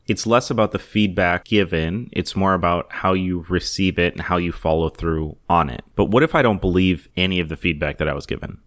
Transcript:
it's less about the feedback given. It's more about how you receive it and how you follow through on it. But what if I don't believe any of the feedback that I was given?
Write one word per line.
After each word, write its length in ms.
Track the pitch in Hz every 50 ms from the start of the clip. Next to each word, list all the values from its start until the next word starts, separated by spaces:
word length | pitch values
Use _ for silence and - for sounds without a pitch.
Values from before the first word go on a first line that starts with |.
| _
it's 200 | - 110 - -
less 240 | 110 117 123 123 -
about 200 | 135 110 107 104 -
the 60 | 98
feedback 680 | - - - 107 107 98 87 98 92 87 87 90 -
given. 600 | - 110 104 98 80 - 82 80 82 90 113 120 - -
It's 240 | - 87 - -
more 180 | 98 95 95 95
about 320 | 90 87 87 87 85 - - -
how 220 | - - 95 95
you 320 | 95 92 92 90 90 80 -
receive 500 | 92 87 - - - - 98 92 87 -
it 140 | 87 87 -
and 100 | - -
how 140 | - 90
you 160 | 90 87 85 82
follow 380 | - - 82 80 80 82 78
through 460 | - - 85 82 80 78 78 76 82 - _ -
on 220 | 87 85 80 69
it. 120 | 62 - - _ -
But 100 | - 98 -
what 120 | 101 127 147
if 120 | 160 -
I 80 | 165 131
don't 180 | 117 104 87
believe 480 | - 95 85 92 92 92 90 80 - - -
any 240 | - 92 92 95 90
of 80 | 85 78
the 80 | 80
feedback 420 | - - 90 80 73 76 73 73 -
that 100 | 78 76
I 60 | 71
was 120 | 71 -
given? 320 | - - - - - - - _